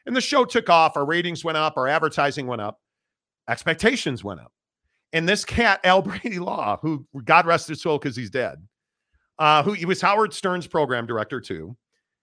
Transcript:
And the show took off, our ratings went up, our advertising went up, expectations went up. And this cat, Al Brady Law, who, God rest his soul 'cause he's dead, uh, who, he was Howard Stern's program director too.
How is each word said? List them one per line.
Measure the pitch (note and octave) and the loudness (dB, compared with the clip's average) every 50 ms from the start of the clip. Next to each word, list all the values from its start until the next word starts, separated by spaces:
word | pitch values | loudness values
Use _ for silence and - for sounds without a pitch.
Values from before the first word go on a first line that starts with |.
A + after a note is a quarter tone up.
| - | -10
And | - A#3+ | -4 -4
the | B3+ | -4
show | - - D4 C4+ B3 | -2 0 2 2 2
took | - - A#3 A3+ - | 2 0 -2 2 4
off, | F3 E3 D#3+ D#3 - | 6 6 6 4 2
our | D3+ C#3+ | 0 -2
ratings | C#3 E3 F3 E3+ F3 E3+ - - | 0 0 -2 -2 -4 -4 -6 -4
went | E3 D#3 D#3 | -4 -2 0
up, | D#3 D#3 - C3+ | 0 0 0 0
our | B2+ C3 | 0 0
advertising | D3 D#3+ D#3+ D3+ - - C#3+ C#3+ C3 D3 C3+ B2+ | 0 2 0 0 0 0 0 0 -2 -4 -6 -6
went | B2 A2+ | -6 -6
up, | G#2 G#2 - _ _ _ _ _ _ _ _ _ _ _ _ _ _ - | -6 -8 -10 _ _ _ _ _ _ _ _ _ _ _ _ _ _ -8
expectations | - - - E3+ D#3+ E3 - A3 C#4 A#3 - E3 C3 A2+ - | -6 -4 -2 -4 -2 2 2 2 2 2 -4 -4 -6 -6 -8
went | G2+ F#2+ D2 | -10 -12 -12
up. | A#1 - _ _ _ _ _ _ _ _ _ _ _ _ - | -16 -20 _ _ _ _ _ _ _ _ _ _ _ _ -2
And | E3 E3 F3 | -2 2 2
this | G#3 G#3 - | 0 0 -2
cat, | - - - A#3 A3 G3 - - | -4 -2 2 2 2 2 4 4
Al | F3+ F#3 G3 | 4 4 4
Brady | F3 G3 F#3 F#3+ - A#3+ G#3+ F3+ | 4 0 -6 -8 -8 -6 -6 -6
Law, | - - - - - G#2 G#2 - | -6 -6 -4 -4 -2 -2 -4 -2
who, | - D#3 D#3+ C#3+ B2+ _ - C#3 A#2 | -2 -4 -6 -6 -8 _ -16 -8 0
God | G#2+ D#3 E3+ F3+ | 4 4 4 6
rest | E3 E3+ D#3 D#3+ - | 4 2 0 0 -4
his | D#3 C#3 | -10 -6
soul | - E3+ D3+ C#3+ | -4 -2 -2 -2
'cause | - D3 A#2 | -2 -6 -6
he's | A#2 B2+ G2 | -6 -10 -6
dead, | - C3 A#2+ G2 C#2+ D2+ F2 - _ _ _ _ _ _ _ _ _ _ _ _ _ - | -4 -4 -4 -4 -6 -10 -20 -20 _ _ _ _ _ _ _ _ _ _ _ _ _ 0
uh, | D#3 D3+ D3+ D3+ C#3+ | 4 4 6 6 4
who, | F#3+ G#3 | 2 -2
he | F3+ E3 | -2 -2
was | E3+ F#3 F#3 | -4 -2 0
Howard | - F#3 G3+ G#3+ A3 G#3 - | 2 2 4 4 2 0 -2
Stern's | - - F#3+ F3+ F3+ D#3+ - | -4 -4 -4 -2 -4 -6 -4
program | - E3+ D3+ B2+ B2+ A#2+ A2+ | -2 0 0 0 0 -4 -4
director | A2+ A#2+ A2 G#2+ - C3+ B2 | -4 -4 -4 -4 -4 -6 -10
too. | G2+ - F#2+ D#2+ D#2 F2+ A#2+ _ _ _ _ _ _ _ _ _ | -8 -8 -10 -10 -10 -14 -16 _ _ _ _ _ _ _ _ _